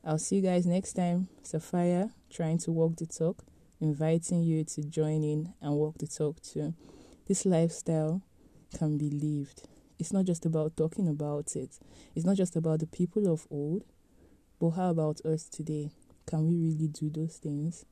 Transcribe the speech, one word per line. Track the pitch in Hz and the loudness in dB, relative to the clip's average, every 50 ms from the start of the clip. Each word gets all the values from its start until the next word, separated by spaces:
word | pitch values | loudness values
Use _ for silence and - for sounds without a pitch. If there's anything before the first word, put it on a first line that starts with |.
I'll | - 165 156 156 | -2 -2 -2 -2
see | - - 190 | 0 0 0
you | 196 | 2
guys | 190 185 180 180 180 | 2 4 4 4 4
next | 180 175 190 185 - - | 4 2 2 0 -2 -2
time. | - 180 175 175 180 185 - - - | 0 0 2 2 0 0 -2 -6 -18
Sapphire, | - - - 160 - - - 180 175 175 180 175 190 226 - - - - | -14 -6 -6 -6 -6 -2 0 2 2 4 4 2 0 -2 -4 -12 -20 -20
trying | - - 170 160 160 170 | -6 -4 -2 0 0 0
to | - - | 0 0
walk | 165 160 160 165 165 | 2 4 4 2 2
the | - 165 | -2 -6
talk, | 165 - - 165 165 214 - - - - - - - _ _ | -10 -4 -2 0 0 0 -2 -12 -20 -20 -20 -20 -20 _ _
inviting | - 151 151 139 156 156 165 170 165 - 180 170 | 0 0 0 2 2 2 2 2 2 0 0 2
you | 165 165 160 160 156 | 2 2 2 0 0
to | - - - | -2 -4 -6
join | 151 147 160 - 156 151 156 156 | -6 -4 -2 0 0 2 2 0
in | 151 151 151 151 156 175 - _ | 0 0 0 -2 -4 -6 -10 _
and | - 147 147 | -4 -2 0
walk | 147 151 151 156 - | 2 0 0 -2 -6
the | 156 | -8
talk | 156 - - 151 147 151 - | -8 -4 -2 -2 -2 -2 -6
too. | - - - 151 151 156 165 - - - - - - - - - _ - | -14 -10 -8 -6 -6 -6 -6 -8 -12 -20 -20 -20 -20 -20 -20 -20 _ -2
This | 196 190 - | -2 2 2
lifestyle | 202 180 160 165 170 165 - - - 160 156 156 156 165 190 - _ _ - - - _ - - _ - - | 2 4 4 4 2 0 -4 -4 0 0 0 2 0 0 -2 -4 _ _ -20 -20 -20 _ -20 -20 _ -4 -2
can | 165 151 151 | 0 0 2
be | 147 151 147 | 2 0 0
lived. | 143 147 147 151 151 147 139 - - - - - - - - _ _ _ | -2 -2 -2 0 -2 -2 -4 -6 -12 -20 -20 -20 -20 -20 -20 _ _ _
It's | 170 - | -6 -2
not | 196 196 190 | 0 2 2
just | 185 175 165 - | 2 0 0 0
about | 165 160 156 156 156 - | 0 0 2 0 0 0
talking | - 160 160 - - 196 170 | 0 0 0 2 0 0 0
about | 147 147 151 147 147 147 147 - - | 0 0 -2 -2 -2 -4 -4 -4 -6
it. | 139 127 131 - - - - - - - - - | -8 -8 -8 -12 -20 -20 -20 -20 -20 -20 -10 -6
It's | - 165 | -2 2
not | 180 196 | 2 2
just | 196 185 175 - | 2 2 0 0
about | 170 160 165 156 156 | 0 0 2 0 0
the | 160 | -2
people | 156 - - 180 170 - 214 208 185 | -4 -2 -2 -2 0 2 0 2 2
of | 165 156 - - | 0 0 -2 -8
old, | - 143 143 147 165 208 - - _ _ _ _ _ - - - - - _ _ _ _ | -8 -6 -4 -2 -4 -4 -6 -10 _ _ _ _ _ -20 -20 -20 -20 -20 _ _ _ _
but | 170 165 | 0 0
how | 160 190 185 180 | 0 2 0 2
about | 170 165 156 151 151 - | 2 2 2 0 -2 -2
us | - 160 160 156 - - | -2 -2 -2 -2 -4 -10
today? | - - 156 156 151 151 147 151 - - - - - - _ | -12 -10 -6 -4 -4 -4 -4 -8 -10 -14 -20 -20 -20 -18 _
Can | - - 156 156 | -4 0 2 4
we | 160 175 | 4 4
really | 170 165 160 160 151 160 | 4 2 2 2 2 0
do | 156 151 - 156 151 | -2 -2 -2 -4 -4
those | 151 156 160 160 - - | -2 -2 -4 -4 -6 -8
things? | - 156 147 143 151 165 170 - - _ | -6 -6 -4 -2 -2 -4 -6 -6 -16 _